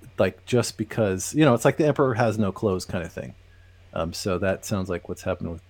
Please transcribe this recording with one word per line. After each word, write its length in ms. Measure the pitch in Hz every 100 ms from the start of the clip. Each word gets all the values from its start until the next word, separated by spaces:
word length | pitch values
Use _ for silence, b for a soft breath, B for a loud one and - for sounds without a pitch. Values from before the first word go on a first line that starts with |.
| - -
like, 260 | 95 - -
just 300 | 123 110 -
because, 560 | 107 - 107 95 -
you 120 | 147
know, 100 | 151
it's 100 | 117
like 120 | 143 131
the 100 | 151
emperor 280 | 139 135
has 260 | 117 120 107
no 100 | 101
clothes 340 | - 110 92
kind 200 | - 95
of 80 | 85
thing. 220 | - 64 - b b b b -
Um, 180 | - 82
so 240 | 87 104 90
that 260 | 95 95
sounds 240 | - 101 92
like 180 | 85 -
what's 140 | 90
happened 300 | - 90 90
with 100 | 85 -